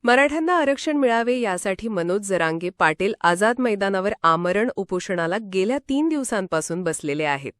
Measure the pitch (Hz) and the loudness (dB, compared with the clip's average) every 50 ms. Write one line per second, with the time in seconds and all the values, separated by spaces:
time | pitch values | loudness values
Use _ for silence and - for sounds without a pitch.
0 | - 240 240 254 277 294 285 330 320 330 359 339 294 277 277 269 - 311 302 294 | 4 4 4 4 4 2 2 0 0 2 2 2 2 2 0 -2 -2 -2 0 2
1 | 269 240 233 226 233 240 247 254 233 208 185 175 - 208 190 - 214 226 220 185 | 2 2 2 2 0 0 0 0 0 -2 -4 -2 -2 -4 -4 -4 -6 -4 -4 -2
2 | 170 170 180 208 202 196 190 170 165 160 160 165 170 180 - _ 180 156 156 _ | 0 0 -2 -2 -2 -2 0 0 0 0 -2 -2 -6 -8 -2 _ 2 2 2 _
3 | 185 208 220 _ - 175 175 175 208 220 247 254 254 240 208 196 202 196 196 190 | -2 -2 -2 _ 2 2 2 4 2 2 2 2 0 0 0 0 0 0 0 0
4 | 185 202 214 - - 165 165 180 175 180 185 202 220 254 - - 196 - 185 180 | 0 -2 -4 2 2 2 2 4 2 0 0 2 0 0 -2 -6 -6 -4 -4 -6
5 | - - 190 175 165 165 180 214 226 196 185 190 185 208 262 285 _ - 269 277 | -4 -4 -2 -2 0 -2 -2 -4 -6 -4 -2 0 0 0 0 -4 _ -2 0 0
6 | 302 330 320 294 262 - 240 208 190 175 - 160 156 - 170 175 185 165 156 - | 2 2 0 0 -2 -2 -2 -4 -2 -2 -2 -4 -2 -2 -6 -4 -2 -4 -4 -4
7 | - 151 143 151 156 147 143 139 139 123 - _ | -4 -4 -2 -2 0 -2 -2 -2 -4 -10 -14 _